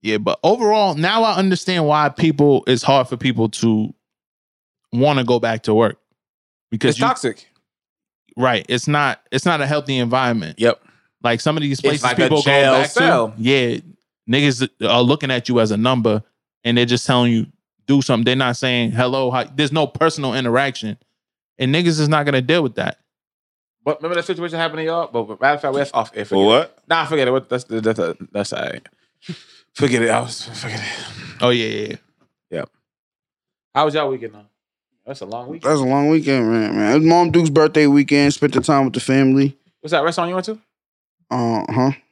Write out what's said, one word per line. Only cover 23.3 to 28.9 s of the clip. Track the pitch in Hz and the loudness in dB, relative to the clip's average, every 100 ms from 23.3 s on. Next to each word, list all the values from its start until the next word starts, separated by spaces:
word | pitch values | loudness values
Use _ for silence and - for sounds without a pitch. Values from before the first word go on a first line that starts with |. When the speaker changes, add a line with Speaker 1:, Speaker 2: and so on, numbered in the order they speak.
| _ _ _ _ _ | _ _ _ _ _
Speaker 2:
But | - 147 | -8 -6
remember | 160 175 | -4 -6
that | 170 | -4
situation | 170 170 165 | -6 -6 -4
happened | 165 156 | -6 -4
to | |
y'all? | 160 170 165 | -4 -4 -4
But, | 120 | -6
but | 107 104 | -6 -2
matter | 135 147 | 0 0
of | |
fact, | 143 | -2
that's | 135 139 | -4 -2
off | - 107 - | -4 -4 -8
air. | |
Speaker 3:
For | 101 98 | -4 2
what? | 101 120 165 _ _ | 4 4 0 _ _
Speaker 2:
Nah, | 165 | -4
forget | 151 156 127 | -2 0 0
it. | |
What, | 131 131 | 0 -2
that's, | 123 | -8
that's, | 120 113 110 107 | -6 -4 -2 -2
that's, | 85 82 - | -4 -6 -10
that's | 101 101 | -8 -6
all | - | -6
right. | - - - | -8 -10 -16